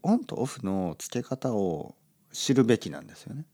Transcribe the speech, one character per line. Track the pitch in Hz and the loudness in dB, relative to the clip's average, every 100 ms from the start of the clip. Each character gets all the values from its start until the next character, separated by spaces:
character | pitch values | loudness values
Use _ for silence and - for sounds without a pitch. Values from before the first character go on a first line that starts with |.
オ | 175 | 2
ン | 226 | 2
と | - - | 0 -4
オ | |
フ | 139 - | -4 -4
の | 98 95 90 76 | -4 -2 -2 -6
つ | - | -8
け | 123 | -8
方 | - 131 131 | -6 -4 -2
を | 110 95 78 - - _ _ _ | 0 0 -2 -8 -16 _ _ _
知 | - - | -6 2
る | 131 | 6
べ | 123 113 | 6 4
き | 92 | 2
な | 71 | -10
ん | - | -14
で | |
す | - | -18
よ | - | -14
ね。 | 143 - | -12 -12